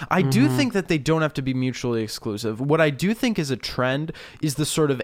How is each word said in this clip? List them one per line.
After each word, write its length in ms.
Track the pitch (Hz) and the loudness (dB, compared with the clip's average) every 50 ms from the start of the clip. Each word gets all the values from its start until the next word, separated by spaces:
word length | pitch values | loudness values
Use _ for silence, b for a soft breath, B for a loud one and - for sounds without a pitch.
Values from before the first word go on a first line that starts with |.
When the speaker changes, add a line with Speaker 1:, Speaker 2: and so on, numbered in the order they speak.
| B B | B B
Speaker 1:
I 120 | - 185 | 0 2
do 240 | 175 135 135 - 277 - | 2 4 4 4 4 4
Speaker 2:
Mm-hmm. 80 | - | 4
Speaker 1:
think 160 | - 285 240 - | 2 0 2 2
that 140 | 196 175 - | 0 0 0
they 100 | 175 151 | 0 0
don't 240 | 123 143 160 160 | 2 2 0 2
have 120 | 160 151 - | 2 0 -2
to 80 | - | -2
be 120 | 131 131 131 | -4 -2 -2
mutually 500 | 131 127 131 123 - - 123 120 113 110 | 0 0 -2 -2 -4 -4 -2 -2 -2 -2
exclusive. 580 | 107 - - - 120 101 104 117 110 110 107 | -4 -6 -8 -6 -6 -6 -4 -4 -4 -4 -2
What 180 | 131 143 156 160 | 0 2 4 4
I 100 | 160 151 | 4 4
do 240 | 143 123 170 190 226 | 2 2 0 0 0
think 240 | - - 247 214 - | 2 0 0 0 0
is 140 | 156 135 | -2 -2
a 60 | 131 110 | -2 -4
trend 560 | - - - - 123 127 131 143 156 165 - B B B B B | -6 -6 -4 -2 0 0 0 -2 -2 -6 -8 B B B B B
is 140 | B 156 131 | B -2 -2
the 100 | - 156 | 0 -2
sort 260 | - - 165 156 143 | 0 2 2 2 2
of 100 | 135 123 | 2 0